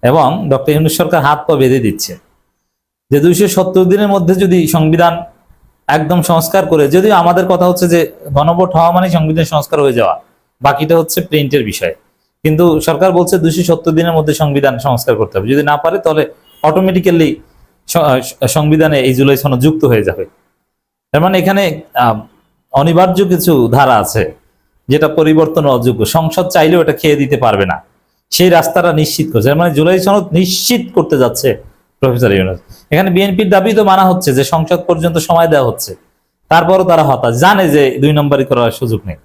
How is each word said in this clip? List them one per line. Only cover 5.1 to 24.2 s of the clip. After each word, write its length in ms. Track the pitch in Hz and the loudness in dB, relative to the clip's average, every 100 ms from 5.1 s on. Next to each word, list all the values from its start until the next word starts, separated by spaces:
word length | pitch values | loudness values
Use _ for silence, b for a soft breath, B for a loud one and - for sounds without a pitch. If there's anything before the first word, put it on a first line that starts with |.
| 165 - _ _ _ _ _ - | 0 -12 _ _ _ _ _ -4
একদম 340 | 147 156 180 | -2 0 -2
সংস্কার 440 | 160 165 165 190 - | 0 0 0 -2 0
করে, 220 | 160 139 | 0 2
যদিও 280 | 165 208 196 | 2 2 2
আমাদের 300 | 170 175 185 | 2 0 0
কথা 180 | 180 180 | 0 0
হচ্ছে 220 | 180 180 | 0 0
যে 240 | 170 156 - 151 | 0 0 -6 -6
গণভোট 400 | 139 151 175 185 | -2 0 0 0
হওয়া 180 | 165 170 | 2 2
মানে 180 | 175 185 | 2 0
সংবিধান 360 | 170 156 156 156 | 0 0 -2 -2
সংস্কার 360 | 156 139 156 | -2 -2 0
হয়ে 120 | 139 | 0
যাওয়া, 260 | 120 101 80 - _ _ _ | 2 0 -2 -8 _ _ _
বাকিটা 360 | 131 143 156 165 | -2 -2 0 0
হচ্ছে 240 | 160 - | 0 -4
প্রিন্টের 420 | 160 151 143 143 | -4 -2 0 -2
বিষয়। 320 | 110 95 90 - _ _ _ _ | -2 -6 -6 -8 _ _ _ _
কিন্তু 360 | 156 156 175 156 | -2 2 2 2
সরকার 320 | 156 151 190 | -2 0 0
বলছে 260 | 180 180 190 | 2 0 0
দুইশো 260 | 160 160 | 0 -2
সত্তর 280 | 175 165 - | -2 0 0
দিনের 220 | 156 170 | 0 0
মধ্যে 200 | 165 156 | 0 -2
সংবিধান 460 | 147 151 139 139 120 | -2 -2 0 0 0
সংস্কার 360 | 139 120 - 110 | -4 -4 -2 -2
করতে 240 | 110 98 | -2 -4
হবে, 140 | 104 | -2
যদি 100 | 139 | -2
না 140 | 147 147 | 0 -2
পারে 220 | 165 196 | -2 -2
তাহলে 340 | 165 156 143 - _ _ | -2 -2 -4 -6 _ _
অটোমেটিক্যালি 720 | 151 156 190 185 180 170 151 - - _ _ _ - | -2 0 0 0 0 2 0 -2 -12 _ _ _ -6
স-, 100 | 170 | -2
আহ, 500 | 147 131 127 - 120 | 0 0 -4 -6 -2
সংবিধানে 520 | - 151 156 160 147 | 0 0 2 2 2
এই 140 | 131 | 0
জুলাই 240 | 127 135 135 | 2 2 2
সনদ 220 | 143 127 | 0 0
যুক্ত 260 | 139 156 147 | 0 0 0
হয়ে 180 | 113 | 2
যাবে। 220 | 95 85 92 _ _ _ _ _ _ _ _ | 0 -4 -10 _ _ _ _ _ _ _ _
তার 100 | 143 | -2
মানে 160 | 175 190 | 0 0
এখানে, 440 | 180 196 196 147 - | 0 0 -2 -4 -8
আহ, 260 | - 120 107 - _ _ _ _ | -2 0 -2 -8 _ _ _ _
অনিবার্য 540 | 139 151 165 185 180 190 | -2 0 2 2 2 0
কিছু 420 | 175 175 147 117 | 0 0 2 2
ধারা 280 | 123 135 117 | 2 2 2
আছে 360 | 95 110 | 0 -2